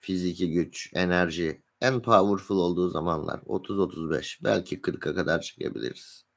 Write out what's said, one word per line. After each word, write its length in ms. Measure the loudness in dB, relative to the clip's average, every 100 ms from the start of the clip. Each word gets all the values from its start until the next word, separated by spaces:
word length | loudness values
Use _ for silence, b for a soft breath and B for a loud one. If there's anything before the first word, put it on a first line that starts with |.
fiziki 500 | -4 -2 -2 -2 0
güç, 400 | 0 0 -6 -8
enerji. 680 | -2 2 2 2 0 -4 -4 _ _
En 200 | 0 2
powerful 560 | 6 6 6 2 0 2
olduğu 320 | 2 2 0
zamanlar. 520 | 0 -2 -2 -2 -8 -6
Otuz 340 | -6 -4 -2
otuz 300 | 0 -2 -2
beş. 280 | -2 -4 -4
Belki 380 | 0 0 0 -4
kırka 340 | -4 -4 -4 -2
kadar 260 | 0 0
çekebiliriz. 840 | -2 -8 -8 -6 -8 -8 -16 -20 _